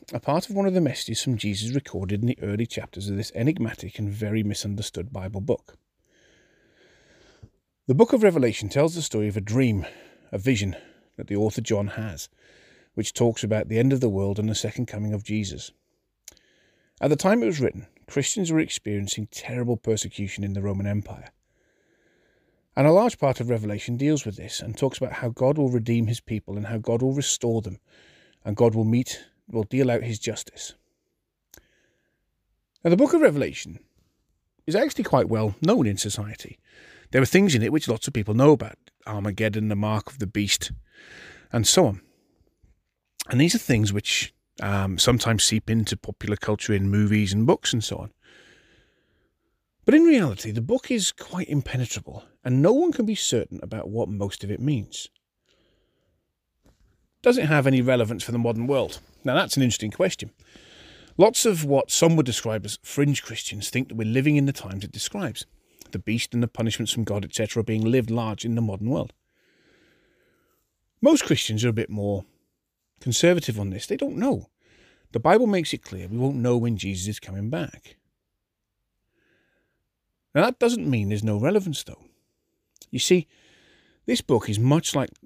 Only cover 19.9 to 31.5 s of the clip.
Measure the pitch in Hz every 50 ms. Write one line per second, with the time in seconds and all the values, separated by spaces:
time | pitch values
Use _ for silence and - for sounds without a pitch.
19.9 | 110 107 - 107 - - 101 95 - - 101 101 98 101 98 101 98 98 98 101
20.9 | 101 104 101 - - - - - _ _ _ _ _ _ _ _ _ _ _ _
21.9 | _ _ _ _ _ _ _ _ _ _ _ _ _ _ _ _ - - 139 151
22.9 | 165 196 233 240 - - 151 139 123 - 120 120 120 110 107 104 104 107 - -
23.9 | 120 117 139 151 156 139 - 110 98 - 90 - - - - 113 107 - 139 135
24.9 | - - 127 - - - 127 120 113 - 127 131 151 156 143 127 123 120 110 120
25.9 | 117 117 113 107 117 - - - 117 104 - - 98 104 110 110 117 110 107 -
26.9 | 117 120 127 131 135 143 139 - - - - 117 113 113 107 98 95 - _ _
27.9 | _ _ _ _ _ _ _ _ _ _ - - 107 - 120 117 107 113 110 110
28.9 | 117 123 127 - - - - _ _ _ _ - - 113 104 - 123 131 135 123
29.9 | 117 - 113 120 110 104 - 113 104 - - - - - - - - _ _ _
30.9 | _ _ _ _ _ _ _ _ _ _ _ _